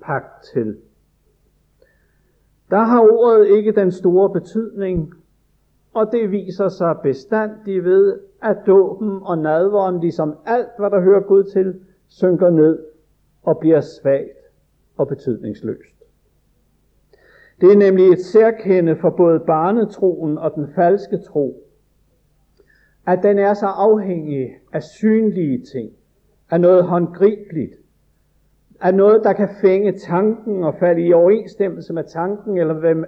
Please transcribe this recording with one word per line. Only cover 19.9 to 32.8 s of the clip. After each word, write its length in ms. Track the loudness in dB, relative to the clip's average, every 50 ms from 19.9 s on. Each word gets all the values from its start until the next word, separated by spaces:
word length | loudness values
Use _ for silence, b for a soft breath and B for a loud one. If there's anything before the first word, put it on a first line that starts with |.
| -4 -2 -2 -2 -2 -2 -4 -6 -6 -4
og 180 | -6 -6 -6
den 120 | -6 -10 -8 -2
falske 420 | 0 2 2 2 0 -2 -8 -10 -10
tro, 460 | -10 -6 -4 -4 -4 -4 -6 -12 _ _ _ _ _ _ _ _ _ _ _ _ _ _ _ _ _ _ _ _ _ _ _ _ _ _ _ _ _ -2
at 120 | -2 2 2
den 160 | 2 2 2
er 140 | 2 0 0
så 140 | -2 -4 -6
afhængig 840 | -2 0 2 2 2 2 0 -6 -6 -6 -6 -6 -6 -6 -6 -8 -10 _ _ _ -10
af 100 | -10 -10
synlige 840 | -10 _ -2 0 2 2 2 0 0 -2 -2 -4 -4 -4 -6 -8
ting, 260 | -10 -12 -12 -12 -12 -16 _ _ _ _ _ _ _ _ _ _ _
af 100 | -2 2
noget 220 | 4 4 4 4 4
håndgribeligt, 880 | 2 0 -2 -2 -4 -2 0 0 0 0 -2 -12 -12 -10 -10 -10 -10 -12 _ _ _ _ _ _ _ _ _ _ _ _ _ _ _ _ _ _ _ _ _
af 120 | -2 0 2
noget, 300 | 4 4 4 4 2 2
der 100 | -2 -2
kan 160 | -2 -4 -6 -6 0
fænge 300 | 0 0 2 2 0 -2
tanken 720 | -4 -6 -8 -6 -4 -2 0 -2 -2 -4 -8 -8 -6 -4 -4
og 120 | -6 -4
falde 260 | -2 0 0 0 0
i 120 | 2 2 4
overensstemmelse 800 | 4 4 4 2 0 -2 -10 -6 -4 -4 -4 -4 -10 -14 -12 -10
med 100 | -10 -10
tanken 540 | -10 -8 -8 -8 -6 -8 -10 -8 -6 -4 -2
eller 160 | -2 -2 -4
med, 320 | -2